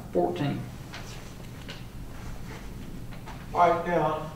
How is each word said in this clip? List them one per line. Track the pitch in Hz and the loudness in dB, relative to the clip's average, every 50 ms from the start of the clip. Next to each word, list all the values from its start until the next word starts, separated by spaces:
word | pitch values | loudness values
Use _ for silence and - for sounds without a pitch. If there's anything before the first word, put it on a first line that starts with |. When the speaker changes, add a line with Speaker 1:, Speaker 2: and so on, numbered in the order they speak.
| - - | -6 2
Speaker 1:
Fourteen. | - 175 175 - - - 143 135 123 120 - - - - - - - - - - - - - - - - - - - - - - - - - - - - - - - - - - - - - - - - - - - - - - - - - - - - - - - - - - - | 4 4 4 6 4 2 2 2 2 0 -2 -6 -8 -8 -10 -8 -8 -8 -8 -8 -8 -10 -10 -10 -10 -10 -10 -10 -10 -10 -10 -10 -10 -10 -10 -10 -10 -10 -8 -8 -8 -8 -8 -6 -6 -6 -6 -8 -8 -8 -8 -8 -8 -8 -8 -8 -8 -8 -8 -8 -8 -8 -8 -8 -10 -8 -8 -2 6
Speaker 2:
All | 175 175 170 | 8 8 8
right, | 165 165 165 | 8 6 4
now, | 175 175 160 156 151 151 156 156 160 - | 4 4 4 4 4 2 0 -2 -6 -8